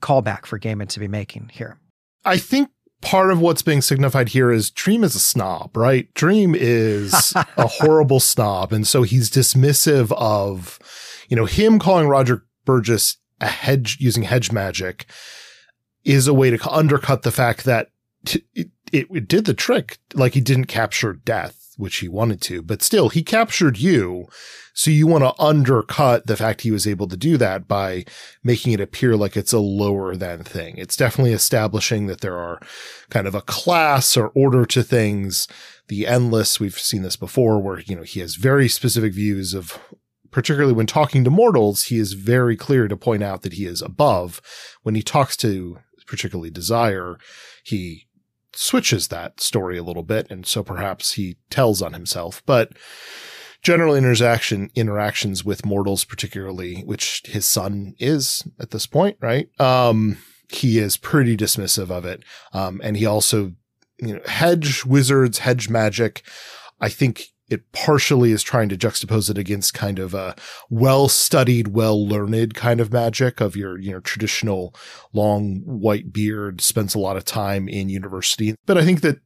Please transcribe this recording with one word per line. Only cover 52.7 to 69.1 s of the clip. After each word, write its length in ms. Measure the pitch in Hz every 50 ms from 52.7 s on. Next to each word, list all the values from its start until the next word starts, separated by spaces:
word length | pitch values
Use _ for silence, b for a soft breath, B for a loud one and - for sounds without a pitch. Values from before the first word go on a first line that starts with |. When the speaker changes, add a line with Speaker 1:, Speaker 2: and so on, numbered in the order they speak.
| - B B B B B B B B B B B B B B B B B -
Speaker 2:
general 300 | - 175 170 165 156 143
interaction, 760 | 139 131 127 120 107 120 117 117 110 - - 113 98 98 - -
interactions 680 | 127 110 107 104 104 104 104 - - - 101 95 90 85
with 220 | 104 95 - -
mortals, 400 | 101 101 101 98 98 98 95 -
particularly, 760 | - - - - 95 - 98 95 95 92 90 90 90 87 92
which 420 | - - 104 - - - - - -
his 220 | - - 104 -
son 480 | - - 104 92 98 101 101 98 95 -
is 500 | - 117 135 156 143 135 - - - - - - -
at 100 | 127 -
this 160 | - 104 -
point, 320 | - - 147 190 202 - -
right? 300 | - 113 120 143 - - _ -
Um, 600 | 139 127 127 127 123 117 113 110 107 107 95 B B B B B B _
he 280 | - - - 123 110
is 200 | 113 104 98 -
pretty 380 | - - - - 147 127 117 113
dismissive 540 | 101 107 92 - 110 98 92 - 107 95 90
of 160 | 90 87 87
it. 180 | 90 - - B B B B B B B
Um, 260 | 95 95 92 92 98 -
and 120 | 107 104
he 120 | 101 113
also, 460 | 107 107 107 - - 120 107 101 92 87 - _ _ _ _ _ _ _
you 160 | - 123 110 101
know, 80 | - -
hedge 580 | - - - 165 170 175 165 151 143 131 - -
wizards, 540 | 127 135 143 131 127 139 135 127 120 104 -
hedge 280 | - 131 123 123 104
magic, 540 | 104 113 113 110 107 95 110 117 101 - - B B B B B B B B B B B _
I 100 | 110 107
think 400 | - - 143 123 110 - - - _ _ _ _
it 220 | 113 - - _
partially 600 | - - - 160 151 131 - - 147 127 123 117
is 120 | 107 101 -
trying 260 | - - 120 107 101
to 80 | 98
juxtapose 540 | 90 117 110 - - - 104